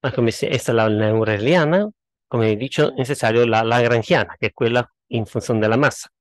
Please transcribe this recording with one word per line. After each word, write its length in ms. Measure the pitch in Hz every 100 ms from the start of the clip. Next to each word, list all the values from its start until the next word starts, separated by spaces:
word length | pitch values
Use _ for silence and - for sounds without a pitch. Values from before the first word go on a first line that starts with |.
ma 100 | 135
come 200 | - 117
se 220 | - -
esta 200 | 127 -
la 160 | 117 110
neureliana, 1000 | 104 107 110 110 107 113 175 151 180 214 - _ _ _
come 240 | 120 110
he 60 | 107
dicho, 320 | 131 - 147
es 60 | 135
necesario 500 | 127 143 117 113 120
la 180 | 110
lagrangiana, 720 | 113 120 120 117 110 160 - -
que 80 | 110
es 60 |
quella 360 | - 117 123 120 _ _
in 160 | 120 107
funzione 360 | 117 - 113
della 160 | 107 113
massa. 320 | 143 - - _